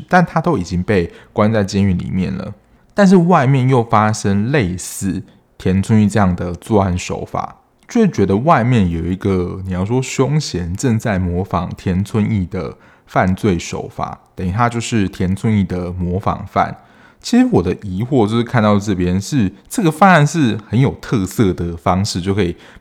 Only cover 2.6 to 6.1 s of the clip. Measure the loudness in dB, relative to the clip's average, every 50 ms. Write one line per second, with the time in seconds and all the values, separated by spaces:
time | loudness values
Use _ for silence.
2.6 | _ _ _ _ _ _ _ 2 6 6 6 6 6 4 4 4 4 4 2 2
3.6 | 2 2 2 2 2 2 2 2 2 2 0 0 -2 0 0 0 0 0 0 0
4.6 | 0 0 -2 -6 -10 -12 -10 -6 -6 -4 -4 -6 -8 -12 _ _ _ _ _ -4
5.6 | -2 0 0 2 2 2 4 4 4 4